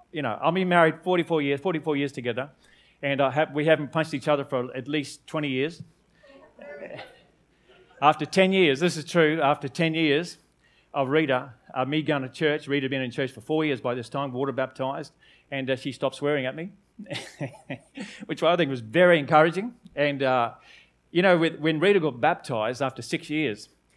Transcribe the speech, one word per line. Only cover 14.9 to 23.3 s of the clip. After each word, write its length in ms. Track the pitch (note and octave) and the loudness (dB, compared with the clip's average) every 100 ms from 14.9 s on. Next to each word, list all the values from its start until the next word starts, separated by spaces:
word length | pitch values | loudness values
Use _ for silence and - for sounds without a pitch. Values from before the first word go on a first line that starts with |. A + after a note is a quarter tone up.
| D3+ C#3+ _ _ _ _ | -6 -12 _ _ _ _
and, 180 | C#3 C3 | -6 -4
uh, 80 | B2+ | -4
she 160 | C#3 | -4
stopped 240 | A#2+ C#3 - | -4 -4 -2
swearing 300 | C#3+ D3 C3 | -2 -2 -2
at 100 | D3 | -6
me, 140 | F#3 - _ - | -10 -14 _ -20
<laughs> 1300 | - C#3+ - - C3+ - - C#3 _ - G#3 - - | -12 -12 -12 -10 -12 -12 -14 -14 _ -16 -16 -14 -12
which 160 | - | -2
I 140 | E3 F3 | 2 2
think 140 | D3+ | 2
was 100 | B2+ | -2
very 380 | A2 D3 F3+ E3+ | -2 4 6 6
encouraging. 560 | C3+ D#3+ E3 E3+ A#3 - - | 6 6 6 2 -6 -10 -10
And, 280 | - C#3+ C#3 | -2 -2 0
uh, 320 | C3+ B2+ A#2 - - - _ _ _ | 2 2 0 -4 -20 -20 _ _ _
you 120 | E3+ | 2
know, 140 | F#3+ F3 | 4 4
with, 220 | E3 D#3+ | 2 0
when 180 | D#3 D#3+ | -2 2
Rita 220 | F#3 G3+ | 4 4
got 200 | D#3 B2 | 2 0
baptized 640 | C#3+ F3 - A#2 G#2+ B2+ | 0 0 -2 -2 -2 -2
after 200 | C3+ - | -4 -4
six 260 | A#2 D#3+ | -8 -8
years, 400 | - | -4